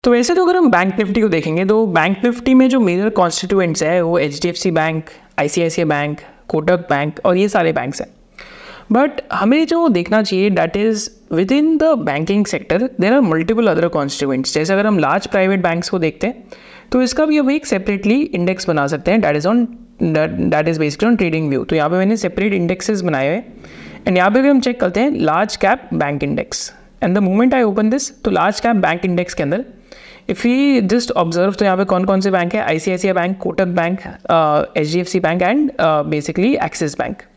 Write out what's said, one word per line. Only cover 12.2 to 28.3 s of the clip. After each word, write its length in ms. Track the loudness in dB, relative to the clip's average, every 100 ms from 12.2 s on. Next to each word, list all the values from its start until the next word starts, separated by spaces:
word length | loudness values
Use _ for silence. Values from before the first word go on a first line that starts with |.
| 0 0 0
sector 300 | -2 -2 -2
there 420 | 0 0 2 4
are 120 | 4
multiple 360 | 2 0 2 2
other 160 | 2 0 0
constituents। 580 | -4 -4 -2 -2 -2
जैसे 180 | -2 0
अगर 140 | 0 2
हम 120 | 2
लार्ज 280 | 2 0 -2
प्राइवेट 360 | 0 2 2
बैंक्स 260 | 0 -2 -2
को 100 | -2
देखते 280 | -2 -2 -6
हैं 180 | -6 -16 -20 -20 -20 -4
तो 100 | 0
इसका 240 | 0 0 2
भी 120 | 2
हम 120 | 2
एक 160 | 0 -2
सेपरेटली 560 | -4 -2 -2 2 0
इंडेक्स 460 | 0 -2 -2 -2 -2
बना 180 | 0 0
सकते 240 | -2 0
हैं, 80 | 2
that 160 | 2
is 120 | 0 0
on, 200 | 0 0 -6 -20 -4
that, 260 | -2 0 0 0
that 240 | 0 0 0
is 100 | 0
basically 320 | -2 0 0
on 120 | 2
TradingView। 460 | 0 0 -2 -2 -2
तो 80 | 0
यहाँ 140 | 0
पे 60 | 0
मैंने 200 | 0 0
सेपरेट 360 | -2 -2 -2
इंडेक्सेस 480 | 0 -2 -2 -2 -2
बनाए 260 | -2 0 -2
हुए 100 | -2
हैं 180 | -6 -18 -20 -20 -20 -8
and 120 | 0 2
यहाँ 140 | 4
पे 120 | 4
भी 60 | 4
हम 120 | 4
चेक 200 | 2 -2
करते 200 | -2 0
हैं 100 | 0
लार्ज 460 | 0 0 0 -2 0
कैप 320 | 0 0 -2
बैंक 280 | -4 -2 -2
इंडेक्स। 520 | -4 -4 -6 -10 -12 -16 -20 -4
And 140 | 0 2
the 100 | 2
moment 260 | 2 2
I 100 | 2
open 260 | 0 2 0
this, 220 | 0 -4 -6
तो 60 | -2